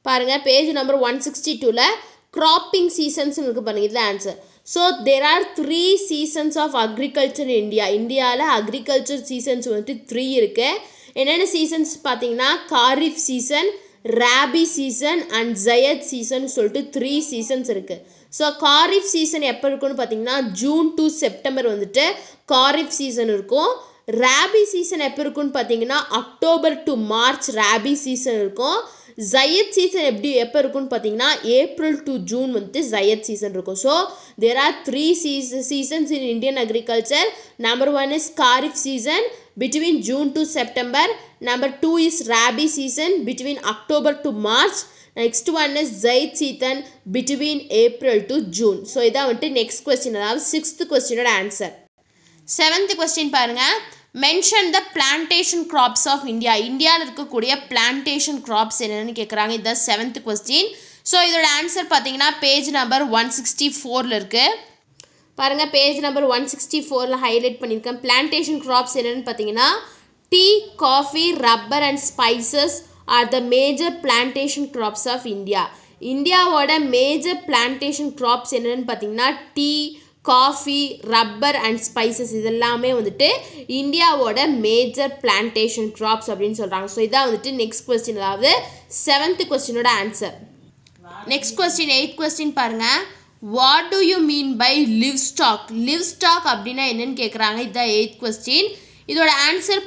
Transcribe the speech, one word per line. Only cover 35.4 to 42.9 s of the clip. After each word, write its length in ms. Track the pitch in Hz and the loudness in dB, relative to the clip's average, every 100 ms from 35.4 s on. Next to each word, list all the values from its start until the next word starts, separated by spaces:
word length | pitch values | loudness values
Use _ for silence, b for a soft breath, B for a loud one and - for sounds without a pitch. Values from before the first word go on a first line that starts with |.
| 254 254 254 | -4 -6 -4
seasons 420 | 285 254 320 294 | -4 -2 -2 -2
in 280 | 294 254 233 | -2 -2 0
Indian 160 | 262 269 226 | 0 -2 -2
agriculture. 600 | 226 226 233 226 285 403 B B - | -2 0 -2 2 2 2 B B -4
Number 360 | 226 240 277 | -2 2 2
one 180 | 285 269 | 2 0
is 100 | 302 - - | -2 -4 2
Kharif 400 | 254 254 294 - | 4 4 0 -4
season 380 | 269 262 240 339 466 B B - | -4 -4 0 0 -2 B B -6
between 420 | 254 285 339 302 | -2 0 2 0
June 300 | 202 262 285 | 0 -2 0
to 100 | 302 | 0
September. 640 | 311 294 233 254 247 277 359 453 B _ | -2 -2 -2 -4 0 2 2 -2 B _
Number 380 | 240 254 277 269 | -4 -2 -2 0
two 160 | 320 330 | 0 2
is 160 | 330 330 226 | 2 0 0
Rabi 440 | 226 233 233 311 285 | 2 4 2 -2 -2
season 480 | 269 | -6